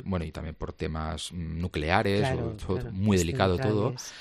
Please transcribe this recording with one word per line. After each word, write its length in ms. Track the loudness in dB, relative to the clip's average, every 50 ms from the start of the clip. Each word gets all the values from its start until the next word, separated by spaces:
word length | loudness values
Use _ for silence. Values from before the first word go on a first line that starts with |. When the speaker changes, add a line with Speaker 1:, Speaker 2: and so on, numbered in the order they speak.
| -4
Speaker 1:
bueno, 200 | -2 -2 -2 -2
y 80 | -4 -6
también 220 | -6 -8 -8 -8
por 180 | -8 -8 -8 -6
temas, 580 | -4 -4 -4 -2 -2 -2 -4 -4 -6 -6 -8 -8
mm, 280 | -6 -6 -4 -4 -4
nucleares, 600 | -4 -2 -2 -2 2 4 4 4 4 4 4 2
Speaker 2:
Claro, 280 | 2 2 0 0 -2 -4
Speaker 1:
o 40 | -4
todo 220 | -6 -4 -2 -2 -2
Speaker 2:
claro, 140 | -2 -4 -4
Speaker 1:
muy 260 | 0 4 6 6 6
Speaker 2:
las 80 | 4
Speaker 1:
delicado 320 | 2 2 2 4 4 4 2
todo. 300 | 2 2 2 2 0 0
Speaker 2:
centrales. 220 | -2 -4 -8 -12 -14 -16